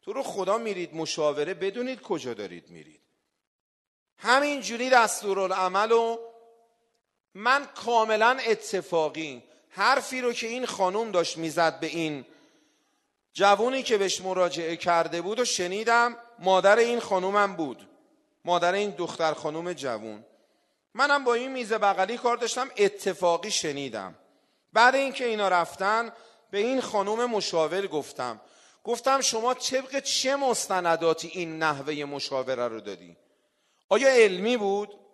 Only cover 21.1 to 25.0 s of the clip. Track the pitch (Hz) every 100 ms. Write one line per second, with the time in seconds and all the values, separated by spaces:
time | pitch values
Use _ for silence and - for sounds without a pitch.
21.1 | 285 262 240 262 262 226 220 202 185 190
22.1 | 233 247 233 233 254 262 - 202 202 -
23.1 | 175 175 170 202 196 165 143 135 110 95
24.1 | 82 _ _ _ _ _ 208 240 262